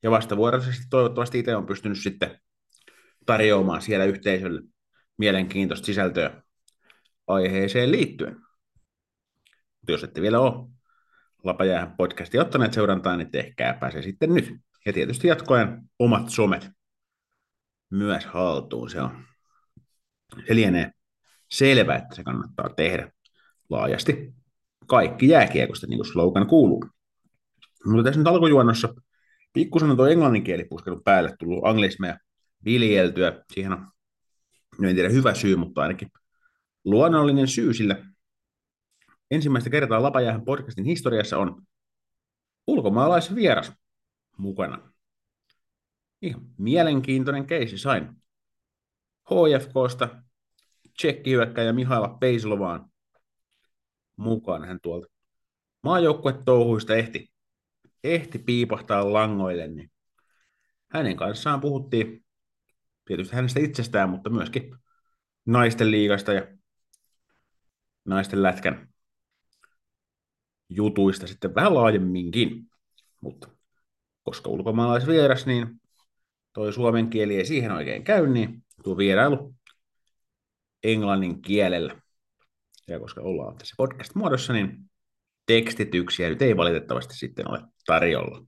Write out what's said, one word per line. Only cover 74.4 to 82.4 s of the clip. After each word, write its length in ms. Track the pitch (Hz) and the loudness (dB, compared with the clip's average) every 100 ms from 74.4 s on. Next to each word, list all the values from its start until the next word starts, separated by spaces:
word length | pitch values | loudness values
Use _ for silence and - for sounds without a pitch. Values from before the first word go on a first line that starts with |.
| - | -8
ulkomaalaisvieras, 960 | 76 101 113 117 120 135 160 139 123 131 | -6 -2 0 2 0 2 4 4 2 0
niin 360 | 123 117 - _ _ _ _ _ _ _ | -2 -4 -12 _ _ _ _ _ _ _
toi 200 | - 107 | -6 -6
suomen 360 | 104 120 117 113 | 0 2 2 0
kieli 280 | 113 104 98 | 0 0 0
ei 80 | 95 | -2
siihen 260 | 151 113 | -2 -2
oikein 320 | 87 69 53 | -6 -6 -8
käy, 240 | 120 208 147 | 0 2 4
niin 360 | 120 104 - _ _ | 2 -2 -6 _ _
tuo 140 | - 92 | -8 0
vierailu 580 | 98 95 135 139 - - _ _ _ _ _ _ _ _ _ _ _ _ | 2 4 4 0 -6 -20 _ _ _ _ _ _ _ _ _ _ _ _
englannin 580 | 107 110 101 98 92 82 | -2 0 0 0 -2 -6
kielellä. 600 | - 101 95 87 80 - _ _ _ _ | -2 0 0 0 -6 -10 _ _ _ _